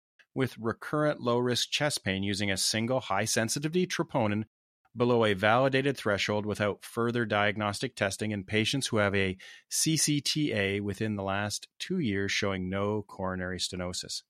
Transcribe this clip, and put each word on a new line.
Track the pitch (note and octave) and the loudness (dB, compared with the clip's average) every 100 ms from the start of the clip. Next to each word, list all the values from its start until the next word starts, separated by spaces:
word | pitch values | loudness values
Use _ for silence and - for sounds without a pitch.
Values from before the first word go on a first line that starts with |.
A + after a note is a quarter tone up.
| _ _ _ | _ _ _
with | C3+ B2+ - | -2 -2 -2
recurrent | A2 G#2+ - D3+ D3+ - | -6 -6 -4 0 0 0
low-risk | A#2+ A#2+ B2 A#2+ - | 0 2 2 0 0
chest | - D3 - | 0 0 -2
pain | - F#2+ | -2 -2
using | G2 G2 G2+ | 0 0 0
a | F#2+ | 0
single | - A2 A#2 C3 | 0 0 0 -2
high-sensitivity | - F#2+ A2 A#2+ A2+ D3 D#3 F3 F3+ | 0 0 0 0 0 -2 -2 0 0
troponin | - D#3+ C#3+ G#2+ G#2 A2 _ _ _ _ | -2 -2 0 0 0 -4 _ _ _ _
below | A#2 A#2+ A#2+ | 0 4 6
a | A2 | 4
validated | F#2+ G#2+ A#2+ C3+ C3 C#3 C3+ | 4 4 6 4 2 0 0
threshold | A2 G2 - G#2 | 0 0 0 0
without | G#2 G2+ G#2 F#2 | 0 0 0 -2
further | - - A#2 A#2+ | -6 -4 -2 0
diagnostic | A2+ G#2 G#2 G#2 G#2 G2+ C3 - | 0 2 2 0 -2 -2 -4 -2
testing | G2+ - G#2+ | -2 -2 -4
in | G#2 | -4
patients | F#2 G#2+ A2 C#3 - | -2 0 2 0 0
who | A2 | 2
have | G2+ | 2
a | G2 F#2+ F#2 - - - | 2 0 -2 -10 -20 -6
C | - D#3 D#3+ | -2 2 2
C | - D3 | 2 2
T | - D#3 D3 | 0 0 0
A | G#2+ G2 G2+ | 2 0 0
within | G2+ F#2+ A2 G#2 | -2 -2 -2 -2
the | |
last | G2 G2 G#2 - - - | -2 -2 -2 -6 -10 -10
two | - F#3 | -4 -2
years | B2 G2 G2 | 0 0 0
showing | - G#2 F#2+ F#2 | 0 0 0 -2
no | G2 G2+ G#2+ - | -2 0 -2 -4
coronary | - F#2 F#2 F2+ F2+ | -6 -4 -4 -4 -4
stenosis. | - F2+ F2+ F2+ - - | -4 -4 -6 -6 -8 -10